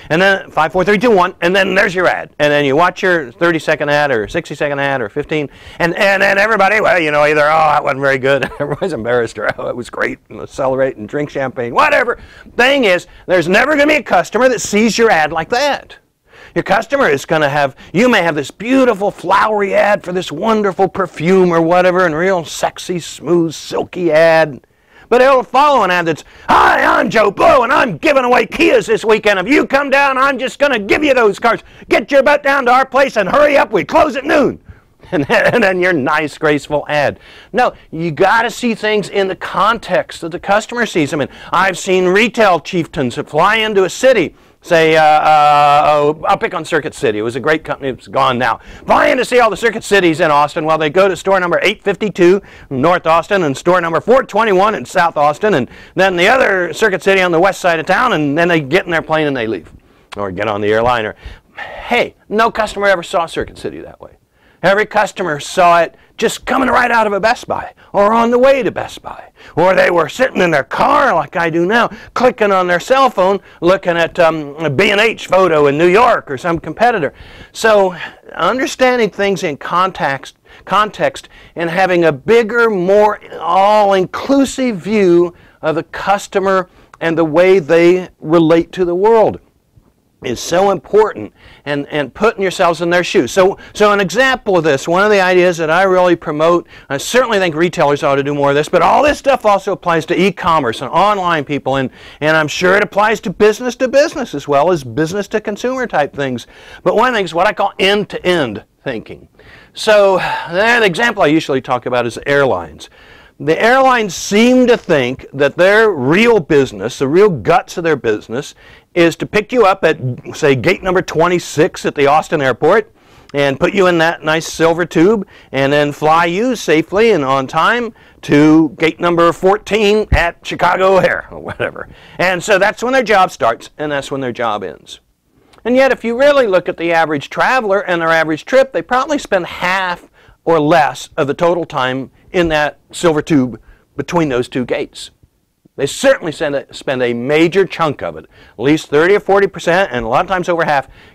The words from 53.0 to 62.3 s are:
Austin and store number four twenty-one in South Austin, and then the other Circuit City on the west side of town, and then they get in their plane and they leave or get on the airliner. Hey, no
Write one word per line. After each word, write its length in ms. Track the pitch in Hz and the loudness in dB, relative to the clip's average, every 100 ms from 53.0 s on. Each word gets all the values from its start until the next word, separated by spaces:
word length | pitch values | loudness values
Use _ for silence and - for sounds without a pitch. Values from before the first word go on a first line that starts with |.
| 160 | 2
Austin 380 | 165 - 202 | 0 0 0
and 140 | 156 135 | 0 -2
store 240 | 175 180 | 0 0
number 180 | 170 160 | 0 -2
four 240 | 160 262 | 2 2
twenty-one 520 | 226 208 226 185 208 208 | 2 -2 2 2 2 -2
in 100 | - | -4
South 320 | 185 170 156 | -2 0 2
Austin, 380 | 147 147 214 160 | 0 0 0 0
and 140 | 120 - - - | -2 -8 -8 0
then 200 | 190 175 | 0 2
the 120 | 185 | 2
other 440 | 262 240 190 175 | 2 2 0 -2
Circuit 320 | 151 220 185 | -2 -2 0
City 180 | 196 190 | 0 2
on 100 | 180 | 2
the 60 | 160 | 2
west 200 | 190 180 | 2 0
side 200 | 180 165 | -2 0
of 60 | 151 | 0
town, 280 | 196 247 | 0 0
and 240 | 175 147 147 | 0 0 0
then 100 | 175 | 2
they 140 | 170 | 0
get 240 | 135 175 185 | 0 -2 0
in 60 | |
their 100 | 160 | -4
plane 260 | - 156 151 | -2 -2 -2
and 80 | 131 | -2
they 120 | 113 | -4
leave 260 | 98 - - _ _ _ 101 | -6 -10 -20 _ _ _ -10
or 160 | 101 | -8
get 160 | 92 107 | -4 -4
on 140 | 104 | -2
the 100 | 104 | 0
airliner. 440 | 110 120 123 107 - - - _ - | 0 0 0 -4 -10 -18 -20 _ -20
Hey, 580 | - - - 240 - - | -18 -16 -6 -4 -4 -8
no 200 | - | -8